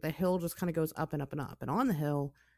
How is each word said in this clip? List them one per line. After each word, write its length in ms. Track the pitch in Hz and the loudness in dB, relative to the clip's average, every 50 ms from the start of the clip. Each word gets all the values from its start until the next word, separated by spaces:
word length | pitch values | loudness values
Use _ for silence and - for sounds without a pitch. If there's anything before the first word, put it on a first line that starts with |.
the 80 | - 156 | -4 -4
hill 280 | 156 - 185 180 185 180 | -2 2 2 2 2 2
just 200 | 170 165 - - | 0 -2 -2 -2
kinda 140 | 180 175 | -2 0
goes 200 | 160 165 160 156 - | 2 2 0 0 0
up 160 | - 160 - | -4 -4 -2
and 100 | - 151 | -2 -4
up 100 | 139 - | -4 -4
and 80 | - 147 | -4 -6
up. 200 | 131 - - - | -6 -6 -8 -8
And 80 | - 120 | -4 -2
on 180 | 147 214 269 254 | 2 2 4 4
the 60 | 185 | 2
hill 400 | 147 151 147 147 143 143 143 - _ _ _ _ | 2 2 2 2 0 0 -4 -6 _ _ _ _